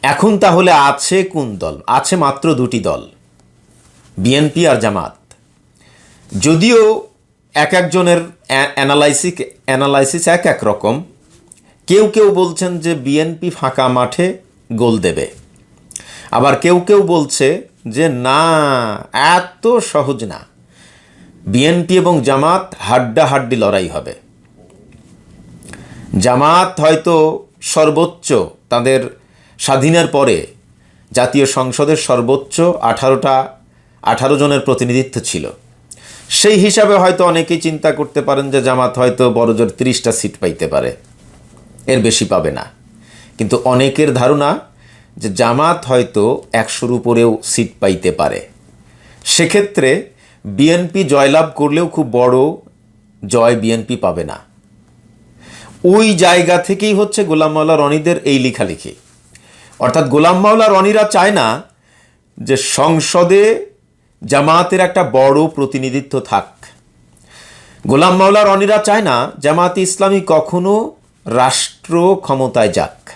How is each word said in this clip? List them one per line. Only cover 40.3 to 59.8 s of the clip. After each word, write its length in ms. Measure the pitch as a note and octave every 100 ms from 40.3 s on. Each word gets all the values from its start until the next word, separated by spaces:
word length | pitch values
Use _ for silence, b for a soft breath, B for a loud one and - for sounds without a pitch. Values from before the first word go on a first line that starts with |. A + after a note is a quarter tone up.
| -
পাইতে 280 | F2+ E2 D#2+
পারে, 280 | C#2+ B1 - - - - - - - - - -
এর 120 | B2+
বেশি 260 | A2 A2 G2
পাবে 260 | F#2+ D#2
না। 140 | C2+ - _ _ - B B B -
কিন্তু 200 | G#2+ B2
অনেকের 560 | B2+ B2+ C3+ C3+ D3+
ধারণা 460 | B2+ B2 D3 C#3+ D4+ - b b b b -
যে 120 | A2
জামাত 520 | F#2 A#2 A#2+ D#3 F3 B2+
হয়তো 580 | B2+ A2+ G#2 G#2 C#3 -
একশোর 380 | A2+ A2+ - A#2+
উপরেও 460 | A#2+ A#2+ A#2 A#2 A2
সিট 280 | - - A2+ -
পাইতে 320 | G2 F#2 -
পারে। 360 | D2 D2+ G1+ - _ _ _ b b b b -
সেক্ষেত্রে 840 | - E3+ G3+ G3+ - C3 D#3+ C4 b b b G#2
বিএনপি 580 | G2 D3 F3 F3 F#3+
জয়লাভ 480 | E3+ C#3+ C#3 D#3 D#3 -
করলেও 320 | D3 D3 E3+
খুব 200 | E3+ C3+
বড় 260 | A#2+ B2 B2+ C#3+ E3 - _ _ _ _ _ G2+
জয় 280 | A#2+ A#2 A#2+
বিএনপি 400 | A2 A2+ G#2 B2
পাবে 280 | F#2+ E2+
না। 160 | E2 - _ _ _ _ _ _ _ _ _ _ B B B B
ওই 320 | F3 G3+ A3 F#3
জায়গা 420 | F3 F3+ F3 F3
থেকেই 360 | F3 G3 G#3
হচ্ছে 300 | G3+ G#3 G#3+
গোলাম 280 | F#3+ D#3 D#3
মাওলা 260 | D#3 D#3 D#3+
রনিদের 400 | C#3+ D#3 D3+ F3
এই 160 | C#3 C3+
লেখালেখি। 560 | B2+ - F#2+ E2 - - _ _ _ - b b b
অর্থাৎ 280 | b